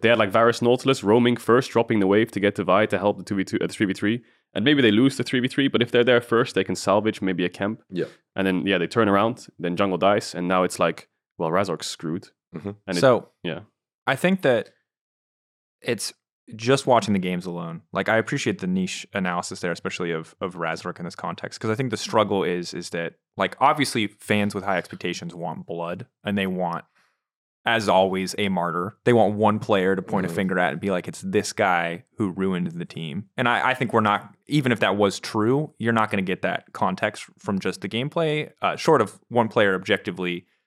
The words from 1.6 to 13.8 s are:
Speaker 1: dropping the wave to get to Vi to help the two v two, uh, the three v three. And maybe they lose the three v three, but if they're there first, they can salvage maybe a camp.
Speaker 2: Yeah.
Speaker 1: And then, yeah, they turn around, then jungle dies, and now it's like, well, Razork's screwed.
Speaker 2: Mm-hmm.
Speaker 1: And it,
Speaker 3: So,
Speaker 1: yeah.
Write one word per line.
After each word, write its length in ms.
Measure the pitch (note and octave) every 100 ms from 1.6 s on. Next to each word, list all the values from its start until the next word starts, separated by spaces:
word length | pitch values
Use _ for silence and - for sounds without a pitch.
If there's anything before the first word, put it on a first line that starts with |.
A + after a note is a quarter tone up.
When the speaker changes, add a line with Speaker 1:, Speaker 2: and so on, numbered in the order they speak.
| C3
Speaker 1:
dropping 260 | A#2 A#2 A2
the 60 | F#2+
wave 240 | G2+ A2
to 80 | G#2
get 140 | G2+ -
to 80 |
Vi 220 | F#2 F#2+ A2
to 120 | F#2+
help 200 | G2+ G2
the 60 |
two 100 | F#2 G2
v 80 |
two, 140 | F#2 G2+
uh, 60 | F2
the 60 |
three 140 | - G#2
v 60 |
three. 300 | F#2 G#2 A#2+ - _ _
And 100 | -
maybe 160 | A2+ D3
they 120 | A#2
lose 240 | G#2 C3+ -
the 80 |
three 160 | C3 B2+
v 80 | B2
three, 180 | - C#3
but 140 | A2
if 80 | A#2
they're 140 | B2
there 160 | A#2+ A#2+
first, 340 | - A#2 A#2+
they 80 | -
can 120 | F#2 F#2
salvage 440 | - G2+ G#2+ -
maybe 240 | F#2+ F2+
a 40 | F2
camp. 320 | - G2+ A2 _
Speaker 2:
Yeah. 140 | F#2 D#2 - _ -
Speaker 1:
And 100 | G2
then, 200 | F#2 F#2+
yeah, 120 | F#2
they 80 | E2+
turn 220 | A#2+ G#2+
around, 400 | G2 A2 B2 - -
then 180 | F2 F2
jungle 220 | G2+ F2+
dies, 360 | F#2+ G#2 -
and 120 | F2 F2+
now 160 | F#2
it's 160 | F2+ -
like, 300 | E2+ E2 - _ _ -
well, 120 | E2
Razork's 380 | F2 G2+ D#2+ -
screwed. 400 | - D#2+ E2+ - _ _
Speaker 2:
Mm-hmm. 160 | E2 G2+ G2 -
Speaker 1:
And 100 | F2
it, 40 |
Speaker 3:
So, 300 | C3 A2+ - _
Speaker 1:
yeah. 180 | F2 D#2 G2+ _